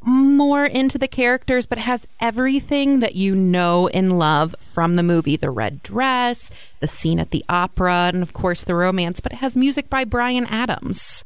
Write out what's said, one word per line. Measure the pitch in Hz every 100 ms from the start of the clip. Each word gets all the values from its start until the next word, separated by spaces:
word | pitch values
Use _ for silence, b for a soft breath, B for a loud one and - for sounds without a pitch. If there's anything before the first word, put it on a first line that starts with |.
| 226
more | 254 277 285 285 285 285
into | 254 269 262
the | 262
characters, | - 240 247 - 254 240
but | 233
has | 226 247 - -
everything | 233 220 262 277 - 285 277 277
that | 233 -
you | 196 190
know | 185 180 175 175 180
and | - 190 180
love | 156 151 160 -
from | - - 165 175
the |
movie. | 170 170 143 151
The | 139
red | 120 107 139
dress, | - 202 262 254 247 240 - B B B
the | 151
scene | - 165 165
at | 165
the | - -
opera, | 180 180 - 180 180 175
and | 180
of | 180
course | - 185 175
the | - 175
romance, | 180 190 170 185
but | -
it | 233
has | 262 247
music | 262 285 -
by | 269
Bryan | 254 240 247 247 240
Adams. | - 240 - - 185 - -